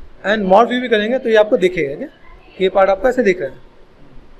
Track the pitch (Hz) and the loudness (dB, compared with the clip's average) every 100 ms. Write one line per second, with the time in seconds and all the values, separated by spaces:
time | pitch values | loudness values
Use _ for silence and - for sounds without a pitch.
0 | - - 190 220 185 190 240 247 247 214 | -20 -10 -4 -2 2 4 4 0 -2 -2
1 | 214 208 226 220 214 247 180 170 143 156 | -2 -4 0 2 2 2 0 -2 -6 -6
2 | 285 - - - - - 185 196 190 190 | -12 -16 -20 -20 -20 -4 -2 2 2 2
3 | 254 247 202 180 143 - - - - - | 0 0 0 -2 -6 -12 -20 -20 -20 -20
4 | - - - - | -20 -20 -20 -10